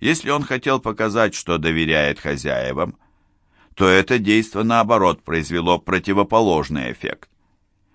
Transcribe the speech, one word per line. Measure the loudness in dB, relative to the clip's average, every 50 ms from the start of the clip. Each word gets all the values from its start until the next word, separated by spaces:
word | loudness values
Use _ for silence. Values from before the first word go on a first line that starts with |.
Если | -2 -2 -2 -2 -2 -2
он | -4 -4 -4
хотел | -4 -6 -4 -2 -2 -2 -2
показать, | -2 -6 -4 -2 -4 -2 0 0 0 0 -2
что | -6 -4 -4 -2
доверяет | 0 0 0 0 0 0 0 2 2 0 0 -2 -4
хозяевам, | -6 -6 -6 -4 -4 -4 -4 -2 -4 -4 -4 -4 -6 -6 -8 _ _ _ _ _ _ _ _ _ _ _ _ _ _ _ _
то | 2 4
это | 6 6 4 4 2 0 0
действо, | 2 4 2 2 2 0 -4 -4 0
наоборот, | 2 2 2 4 4 2 4 4 2 0 -2 _
произвело | -4 -4 -4 -4 -2 -4 -2 2 2 0 0
противоположный | 0 -2 -4 -2 0 0 0 0 0 2 2 2 4 4 2 0 -2 -4 -6 -6 -6 -8
эффект. | -10 -8 -8 -10 -10 -10 -18 _ _ _ _ _ _ _ _ _ _ _ _ _